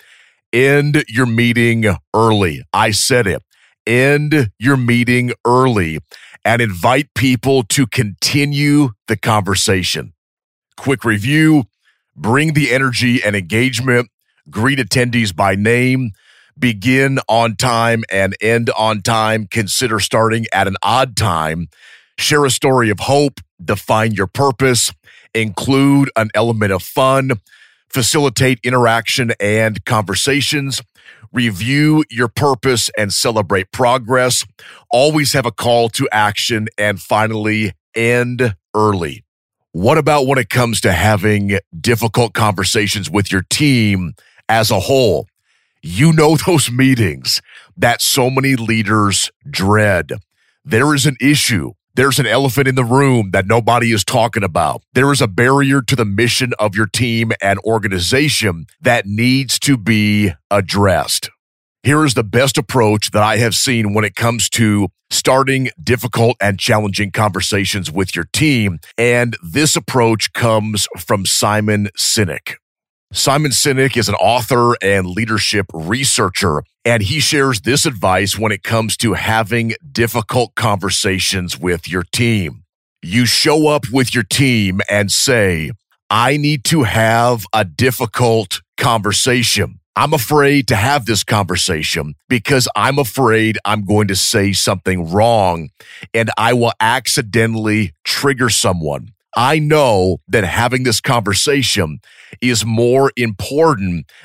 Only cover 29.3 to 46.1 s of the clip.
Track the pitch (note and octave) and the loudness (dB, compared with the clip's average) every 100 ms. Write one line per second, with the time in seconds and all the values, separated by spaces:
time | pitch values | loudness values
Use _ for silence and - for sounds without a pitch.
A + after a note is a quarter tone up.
29.3 | A2 G2+ A2 A2 F#2+ - A2 F#2 F#2+ - | -2 0 0 0 -2 -2 -2 -2 -2 -2
30.3 | C#3 - D3+ C#3 B2+ - _ - - A2 | -2 -2 -4 -4 -8 -12 _ -20 -20 -8
31.3 | - A#2+ F2 A2+ C#3 D3+ D#3 D#3 A2+ A#2 | -4 -2 -2 -2 4 6 4 0 -2 -4
32.3 | - D3 B2+ C3+ A#2+ - - G2+ - B2+ | 0 0 0 0 -2 -2 -4 -4 -2 -2
33.3 | A2 F2 G2 G2 - B2 C3 A2+ B2+ B2+ | -2 -2 -2 -4 0 2 0 0 0 0
34.3 | - - _ - - - A#2+ D3 D#3 C#3 | -2 -6 _ -20 -20 -2 2 4 2 0
35.3 | C#3 A#2+ - A#2+ A#2+ A#2 - C3+ G#2+ G#2 | 0 -2 -2 0 2 2 -2 -2 0 0
36.3 | G2+ - A2 G#2+ - G#2 F#2+ - G#2+ A2 | -2 -4 -4 -4 -2 -2 -2 -2 0 0
37.3 | A2 G#2+ G#2+ G#2+ - _ A2+ A2+ A#2+ B2 | -2 -2 -2 -2 -6 _ -2 0 2 0
38.3 | A#2+ B2 G2 _ G#2+ G#2+ G2 D#2 C2+ - | -2 -2 -4 _ 0 2 2 -4 -8 -18
39.3 | _ _ _ _ E2+ G#2+ D#3+ D3+ C#3+ C3 | _ _ _ _ -2 2 2 2 2 2
40.3 | C3+ A#2 C3 A#2 G#2 A2 F2 G#2 G#2 G#2+ | 0 0 0 0 0 0 2 2 2 2
41.3 | G#2 G2+ G2 - E2 A#2 A#2 A#2 B2 A#2 | 0 0 -4 -6 -6 -2 0 0 0 0
42.3 | - A2 F#2 F#2 A2+ G#2 G#2 D#2 G2 F#2 | 0 0 0 -2 0 -2 -4 -4 -2 0
43.3 | F#2+ - - D3 B2+ G#2+ F#2+ F2 - _ | -2 -2 0 2 2 2 0 -4 -10 _
44.3 | _ - A2+ G#2+ G2+ F#2 C3+ A#2 D2 - | _ -2 0 2 0 0 2 2 0 -4
45.3 | _ _ _ _ _ D2+ F#2 D#3+ | _ _ _ _ _ -8 2 4